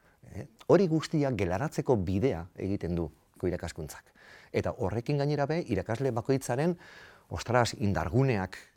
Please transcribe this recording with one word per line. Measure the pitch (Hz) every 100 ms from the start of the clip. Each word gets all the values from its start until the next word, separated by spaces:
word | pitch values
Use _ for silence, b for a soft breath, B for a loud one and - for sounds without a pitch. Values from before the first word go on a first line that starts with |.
| b b -
e, | 92 135 _ -
hori | 175 185
guztia | 160 - 156 139
gelaratzeko | 110 87 95 151 - 143 117
bidea | 87 95 127 85 87 -
egiten | 98 98 85 85
du | 78 - _ -
ko | 90
irakaskuntzak. | 82 82 - 78 - - B B B B
Eta | - 92 -
horrekin | 92 107 - 147
gainera | 143 143 139
be, | 165 -
irakasle | 95 - 113 135
bakoitzaren, | 117 123 135 - 127 170 175 B B B B B
ostras, | 98 - 123 113 -
indarguneak, | 101 80 82 120 135 104 92 - -